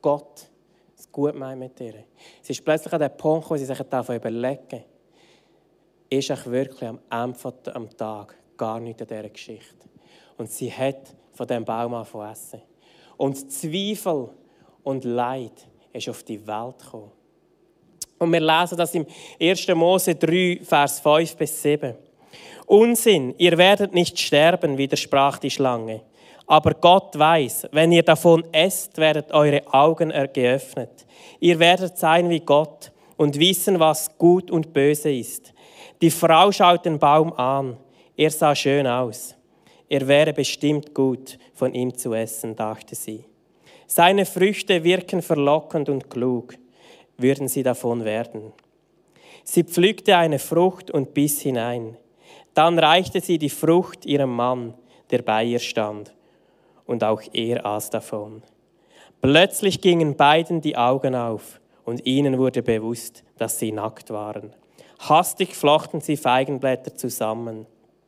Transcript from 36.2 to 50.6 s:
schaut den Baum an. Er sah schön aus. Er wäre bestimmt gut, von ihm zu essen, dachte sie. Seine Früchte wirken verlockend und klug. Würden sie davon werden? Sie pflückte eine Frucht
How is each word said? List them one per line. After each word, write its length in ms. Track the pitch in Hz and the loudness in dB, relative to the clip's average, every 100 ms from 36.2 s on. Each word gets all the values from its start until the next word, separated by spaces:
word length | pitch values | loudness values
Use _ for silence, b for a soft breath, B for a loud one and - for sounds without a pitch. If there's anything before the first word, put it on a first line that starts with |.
| 165 160 196 | 4 6 6
schaut 360 | 190 185 175 - | 6 4 4 0
den 120 | 151 | 0
Baum 340 | 147 156 160 | 4 4 2
an. 420 | 156 127 135 135 120 b b b - | -2 -2 -2 -4 -10 b b b -2
Er 140 | 151 | -2
sah 240 | 151 156 | 2 2
schön 320 | 143 139 139 135 | 2 0 0 0
aus. 500 | 120 123 104 - - _ b b b b | -2 -4 -6 -16 -20 _ b b b b
Er 200 | 143 131 | -2 2
wäre 240 | 143 156 | 4 4
bestimmt 600 | 147 135 - 147 151 139 | 0 -4 -2 -2 -2 -4
gut, 440 | - 135 120 - - b | -2 0 -2 -8 -20 b
von 220 | - 131 | -6 -4
ihm 200 | 127 127 | -2 -6
zu 200 | 123 127 | -6 -6
essen, 420 | 113 110 - 113 107 | -4 -6 -8 -10 -8
dachte 380 | 110 110 - | -8 -8 -14
sie. 300 | - - 110 - _ _ b b b b | -14 -12 -14 -18 _ _ b b b b
Seine 380 | - 175 202 | 2 4 4
Früchte 600 | 190 - 190 202 - 185 | -2 0 0 0 -2 0
wirken 360 | 160 185 185 185 | 2 0 -2 -6
verlockend 720 | 156 151 143 151 151 165 139 | -2 0 2 0 -2 -6 -4
und 180 | 139 131 | -6 -6
klug. 460 | 120 123 123 113 - _ b b b b - | -6 -4 -4 -6 -18 _ b b b b -2
Würden 280 | 123 139 135 | 0 0 -2
sie 140 | 143 | -4
davon 420 | 127 120 120 117 | -2 -2 -4 -4
werden? 480 | 110 110 113 110 107 - _ _ _ _ _ b b b | -4 -6 -8 -12 -18 -20 _ _ _ _ _ b b b
Sie 200 | - - | -2 0
pflückte 520 | 170 - 185 220 - 180 | 0 2 2 2 2 4
eine 220 | 165 143 | 4 0
Frucht 520 | - 160 | -2 0